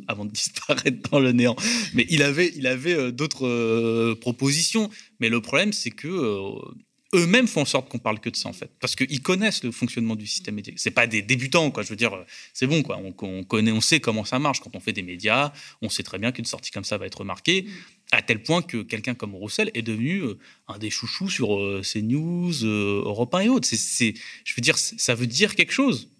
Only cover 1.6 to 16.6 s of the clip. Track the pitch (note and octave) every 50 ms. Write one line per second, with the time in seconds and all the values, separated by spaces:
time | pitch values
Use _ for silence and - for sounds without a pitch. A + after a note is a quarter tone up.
1.6 | - A3+ A#3+ A#3 G#3+ E3+ - - A#2 - E3 D3 C#3+ C#3+ C#3 D#3 F3+ E3+ - D3
2.6 | C3+ B2+ C3 B2+ C3+ E3+ F3 D#3 C3 B2 A#2+ A#2+ D3+ D#3 - - C3 B2 A#2+ A#2+
3.6 | A#2 A2+ A2+ A2+ A#2 A2+ A2+ A2+ A2+ A2+ A2+ A2+ - B2 A#2 - C3+ C#3 C#3+ D#3+
4.6 | E3+ - - A3+ G#3+ G#3 - - - - _ - A#2 A2+ A#2 - - - - D3
5.6 | G3 G#3 G3+ - - A#2+ - - - D3+ F#3 F#3 C3+ A2 G#2 G2 G2 G2+ G#2+ A2
6.6 | - - - - - _ _ _ _ - - F3+ E3+ E3 G3 B3 B3+ - - D#3+
7.6 | C#3 - - C3 - - - A#2+ - A2+ G#2+ G#2 - A#2+ - - - G#2+ G2+ -
8.6 | - - _ _ - B2 - - - - D3+ B2+ - - F#3 F#3+ A3 G#3+ - -
9.6 | - A#2+ A2+ - B2+ A#2 - A#2+ A2+ A2+ A2+ G#2+ G#2+ G#2 - - - - G#2 G#2
10.6 | G2+ - - - - - - B2 A#2 A#2 A2+ A2 G2 G#2+ C3+ B2 B2+ C3+ F3 F3
11.6 | D#3+ C#3+ - A2+ G#2 - A2 G2+ A#2+ G#2+ G2 F#2 F2 - - - - - - -
12.6 | B2+ C3 D#3+ D#3+ B2+ - G2 G2+ G2 F#2+ F2 - G#2+ G2 F#2 F#2 F#2+ - - G#2+
13.6 | A2 A2+ A2 A2 A2 - E3 D3+ - A#2+ A2 G#2+ G2+ - B2+ B2+ D3+ D3 C3 -
14.6 | - - - G2+ - A2 G#2 G2+ F#2 F2 F2+ F2 F#2+ G#2 A2 C3 C#3+ D3 D3 -
15.6 | - - - _ A#2 A2 - - G2 - - G2 G#2 B2 B2 - A#2 - - C3